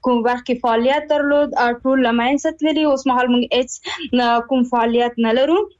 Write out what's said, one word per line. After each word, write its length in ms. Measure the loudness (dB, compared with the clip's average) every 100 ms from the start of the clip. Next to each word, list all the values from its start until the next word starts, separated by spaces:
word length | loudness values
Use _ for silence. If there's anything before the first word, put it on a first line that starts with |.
کوم 220 | 0 0 0
وخت 160 | -2 -4
کې 140 | -4
فعالیت 480 | 0 0 2 0 0
درلود، 400 | -2 2 2 0
اه، 180 | 0 -2
ټول 260 | 0 0 2
له 100 | 2
منځه 440 | 0 0 -2 -2 -2
تللي. 240 | -2 0
اوس 220 | 0 0 0
مهال 200 | 0 2
مونږ 180 | 0 0 -2
هېڅ، 140 | -2 -6 -12 -12 -4 0
اه، 200 | 2 0
کوم 240 | 0 0
فعالیت 480 | 0 0 0 2 0 0
نه 140 | 0
لرو. 280 | 2 2 2 0 _